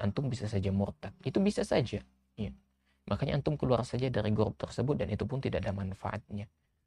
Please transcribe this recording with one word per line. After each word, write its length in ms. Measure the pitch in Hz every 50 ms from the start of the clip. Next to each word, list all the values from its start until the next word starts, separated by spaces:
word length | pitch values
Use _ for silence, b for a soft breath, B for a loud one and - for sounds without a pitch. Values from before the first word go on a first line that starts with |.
| -
antum 240 | 101 98 - 143 131
bisa 240 | 127 - 101 104
saja 160 | - 101 92 98 95
murtad. 400 | 98 101 - - - - 101 - - -
Itu 160 | 135 - -
bisa 240 | 190 208 208 - 208
saja 400 | - - - 135 - - 101 - - _ _ _ _ _
ya. 160 | - 107 95 67 - _ _ _ _ _ _ _ _ - -
Makanya 320 | 104 - - - - 143
antum 160 | - - 151
keluar 260 | 143 - 131 123 117 117 -
saja 240 | - 127 127 135
dari 180 | 123 110 107 107 107
grup 240 | 107 110 104 - -
tersebut 400 | - - - - 120 127 - 107
dan 100 | - -
itu 140 | 107 - 139
pun 160 | 113 135 135
tidak 260 | 131 120 - 82 95
ada 80 | 104 98
manfaatnya. 800 | 98 98 95 95 - - 101 - 104 - - 104 101 101 - _ _ _ _ _ _ _